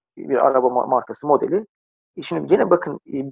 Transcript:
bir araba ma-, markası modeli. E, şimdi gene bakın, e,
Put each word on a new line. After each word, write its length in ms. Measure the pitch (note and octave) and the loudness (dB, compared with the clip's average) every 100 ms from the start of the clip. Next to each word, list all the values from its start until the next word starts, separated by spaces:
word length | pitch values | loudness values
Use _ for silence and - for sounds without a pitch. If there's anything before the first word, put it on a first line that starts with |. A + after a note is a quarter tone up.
| _ - | _ -16
bir 300 | - B2 C3+ | -4 2 4
araba 200 | C3 B2 | 4 2
ma-, 220 | B2 C3+ | 0 0
markası 380 | B2+ - A2 D3 | -2 -2 -10 0
modeli. 400 | C#3 C3 F#3+ A3 _ _ _ _ - | 2 2 -4 -6 _ _ _ _ -16
E, 60 | |
şimdi 260 | - E3 D3 | -8 -6 0
gene 220 | G#3 G#3 | 2 4
bakın, 300 | E3+ D#3 - - | 2 0 -10 -10
e, 120 | C3+ C#3 | -8 -8